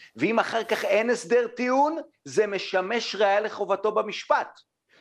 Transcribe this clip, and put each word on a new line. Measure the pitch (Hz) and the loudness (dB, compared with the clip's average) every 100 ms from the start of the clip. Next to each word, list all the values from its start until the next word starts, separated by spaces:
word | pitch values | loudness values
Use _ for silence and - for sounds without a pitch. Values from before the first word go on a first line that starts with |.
| - 113 | -16 -4
ואם | 185 226 | 0 0
אחר | - 226 | 0 -2
כך | - 208 214 | -2 -2 2
אין | 202 226 | 2 2
הסדר | 240 175 240 233 | -2 2 0 0
טיעון, | - 247 262 294 320 - _ 139 | -4 0 2 2 0 -10 _ -4
זה | 131 208 | 0 0
משמש | 190 - 190 185 233 - 196 | 0 -2 -2 0 -4 -4 0
ראיה | 202 202 | 2 4
לחובתו | 214 - 190 196 214 | 0 -4 -2 0 0
במשפט. | 208 214 - - 285 - - _ _ _ _ | 0 -2 -6 0 0 0 -12 _ _ _ _